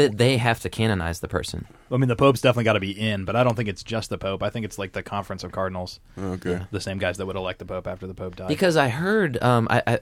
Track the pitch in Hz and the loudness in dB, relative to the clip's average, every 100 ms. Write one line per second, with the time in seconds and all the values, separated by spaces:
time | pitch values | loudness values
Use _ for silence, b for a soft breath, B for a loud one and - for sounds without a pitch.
0 | 139 104 120 127 120 117 - - 110 95 | 4 4 4 4 2 0 -2 0 0 2
1 | 82 85 - 87 - 85 - - - 127 | -2 -4 -4 -4 -4 -8 -10 -16 -4 2
2 | 131 113 139 123 131 120 113 107 95 95 | 2 6 6 6 4 4 4 2 0 -2
3 | 110 101 92 110 127 110 107 92 - 113 | 0 0 0 2 2 2 -2 -6 -6 -6
4 | - 98 98 95 101 117 104 - 98 98 | -4 -6 -4 -2 -4 -4 -8 -6 -6 -6
5 | - 101 95 95 92 95 95 92 90 - | -6 -6 -6 -8 -8 -4 -4 -4 -8 -12
6 | - - 95 90 92 90 92 101 95 95 | -18 -8 -6 -4 -4 -4 -4 -6 -4 -2
7 | 92 92 95 95 92 92 95 92 92 92 | -2 -4 -6 -4 -6 -8 -8 -8 -8 -8
8 | 95 95 92 90 92 151 185 156 135 127 | -10 -10 -10 -8 -4 2 4 4 2 2
9 | 180 220 175 120 123 120 113 117 - 117 | 0 2 2 2 4 4 4 2 2 -2